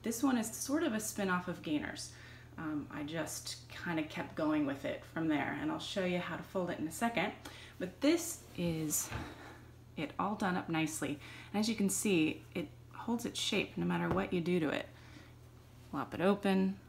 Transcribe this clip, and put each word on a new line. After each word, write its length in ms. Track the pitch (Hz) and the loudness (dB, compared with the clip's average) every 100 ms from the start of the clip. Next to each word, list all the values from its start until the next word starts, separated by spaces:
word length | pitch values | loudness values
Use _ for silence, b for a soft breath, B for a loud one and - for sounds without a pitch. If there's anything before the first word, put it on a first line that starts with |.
This 180 | 226 233 | -2 2
one 160 | 277 247 | 4 4
is 160 | 220 | 0
sort 300 | - - 294 | -4 0 2
of 100 | 330 | 2
a 60 | 214 | 0
spin-off 480 | - - 190 180 180 | -2 -2 2 2 0
of 140 | 165 | -4
Gainers. 480 | 170 151 - - - B B B B - | 0 0 0 -6 -10 B B B B -8
Um, 280 | 160 151 - | -4 -4 -4
I 100 | 156 | -6
just 540 | 147 165 156 - - - - | -4 -2 -4 -4 -8 -10 -12
kinda 360 | - 180 160 | -8 -2 -2
kept 320 | 156 175 - - | -2 -4 -6 0
going 280 | 156 151 | 2 4
with 200 | 139 139 | 2 0
it 180 | 123 - - | -2 -4 -6
from 140 | 165 165 | 0 2
there, 320 | 147 - 147 | 2 2 0
and 80 | 151 | -2
I'll 120 | 160 | -2
show 240 | - 202 | -2 0
you 160 | 180 175 | 2 2
how 160 | 175 170 | 0 -6
to 80 | |
fold 260 | 170 190 175 | -2 -2 0
it 80 | - | -2
in 80 | 156 | -4
a 60 | |
second. 400 | - 233 233 208 - B B B B | 0 2 2 0 -2 B B B B
But 200 | 180 - | -6 4
this 360 | 277 339 - - - - | 6 6 2 -8 -10 -2
is 520 | 170 160 156 - - B B B B B B - - - | 0 2 2 0 0 B B B B B B -20 -12 -6
it 160 | 151 - | -4 0
all 200 | 185 214 | -2 2
done 200 | 196 180 | 2 0
up 120 | - | 0
nicely. 500 | 165 156 - 151 147 B B B | 2 2 0 -2 -4 B B B
And 60 | 208 | 0
as 100 | 220 | 2
you 60 | |
can 160 | 220 196 | 4 2
see, 520 | - 220 175 156 - - | 4 4 6 4 0 -6
it 140 | - 294 - - | -6 -6 -10 -16
holds 320 | - - 233 | -8 -2 -2
its 160 | 226 - | -2 -2
shape 360 | - 202 - - | 0 2 0 0
no 80 | |
matter 240 | 175 170 170 | 0 2 2
what 240 | 175 196 | 2 2
you 80 | 180 | 2
do 200 | 170 180 | 4 4
to 80 | 151 | 2
it. 180 | - - B B B B B - - - - - | 0 -4 B B B B B -20 -20 -20 -20 -6
Flop 240 | 143 123 | -4 -4
it 60 | - | 4
open. 560 | 180 202 196 190 190 196 | 4 6 6 6 4 0